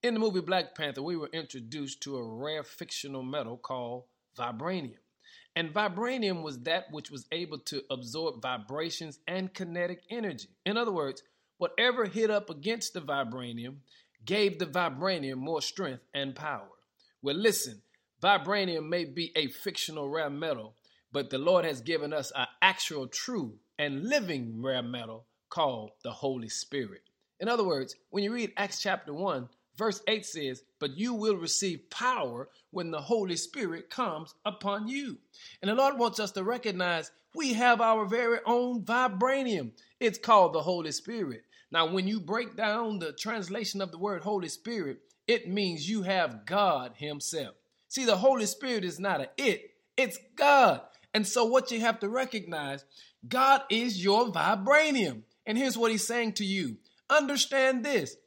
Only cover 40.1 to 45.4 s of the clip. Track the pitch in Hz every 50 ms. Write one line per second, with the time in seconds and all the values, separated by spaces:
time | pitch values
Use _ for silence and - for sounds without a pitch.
40.1 | 202 - - - 226 208 185 165 156 165 143 175 185 175 160 156 143 - - -
41.1 | 233 233 190 143 120 107 _ _ _ - _ _ - 165 165 160 175 190 185 190
42.1 | 214 220 175 147 202 226 247 220 - - 220 214 208 226 233 220 214 196 170 156
43.1 | 147 - - 214 233 226 190 165 196 233 220 - - 196 196 185 - 165 185 208
44.1 | 202 170 156 196 214 202 180 156 - - _ 214 233 220 170 139 127 - _ _
45.1 | _ _ _ - 233 226